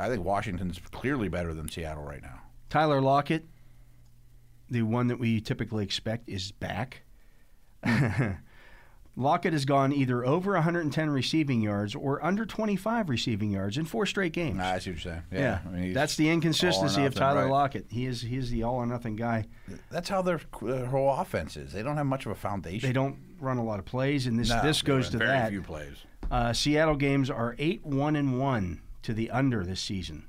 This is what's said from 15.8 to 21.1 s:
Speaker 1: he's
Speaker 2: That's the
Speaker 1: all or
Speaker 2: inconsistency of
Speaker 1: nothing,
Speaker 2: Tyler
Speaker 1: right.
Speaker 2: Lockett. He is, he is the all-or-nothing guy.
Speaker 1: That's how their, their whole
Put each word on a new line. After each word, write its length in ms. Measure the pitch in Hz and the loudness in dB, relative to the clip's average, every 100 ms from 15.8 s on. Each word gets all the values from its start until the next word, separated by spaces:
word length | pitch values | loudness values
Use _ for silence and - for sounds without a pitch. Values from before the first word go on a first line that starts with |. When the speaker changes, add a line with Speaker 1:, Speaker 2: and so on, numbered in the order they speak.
Speaker 1:
he's 120 | 92 | 0
Speaker 2:
That's 220 | 113 151 - | 0 0 2
the 100 | 156 | 4
Speaker 1:
all 40 | |
or 40 | |
Speaker 2:
inconsistency 680 | 165 165 147 180 185 - - | 4 2 4 4 4 2 2
of 100 | 139 | 2
Speaker 1:
nothing, 40 | - | 2
Speaker 2:
Tyler 240 | 135 143 | 2 4
Speaker 1:
right. 80 | 131 | 4
Speaker 2:
Lockett. 360 | 139 139 110 - | 4 2 -2 -6
He 160 | 110 127 | -4 -4
is, 160 | 120 | -4
he 140 | 117 131 | -4 -4
is 140 | 127 | -2
the 120 | 117 | 0
all-or-nothing 540 | 113 123 120 120 117 107 | 0 0 -2 -2 -4 -2
guy. 300 | 117 113 104 - - 92 - | 0 0 -2 -10 -16 -16 -10
Speaker 1:
That's 180 | 151 175 | -8 -2
how 140 | 196 | 0
their, 180 | 180 165 - - | 2 0 -4 -8
their 240 | 110 131 123 | -2 -2 0
whole 240 | 135 139 | 2 4